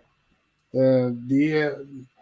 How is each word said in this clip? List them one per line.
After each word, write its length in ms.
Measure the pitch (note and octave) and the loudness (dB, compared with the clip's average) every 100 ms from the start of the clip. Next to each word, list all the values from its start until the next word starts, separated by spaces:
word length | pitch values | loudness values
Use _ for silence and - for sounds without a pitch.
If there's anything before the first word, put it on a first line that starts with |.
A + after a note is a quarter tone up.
| _ _ _ _ _ _ _ B2+ | _ _ _ _ _ _ _ 0
eh, 260 | C3 B2+ B2 A#2+ A#2+ | 4 4 2 -4 -2
det... 440 | C3+ D3+ D#3 D3 C#3 C#3 C3+ B2+ _ | 0 2 0 -2 -4 -12 -18 -20 _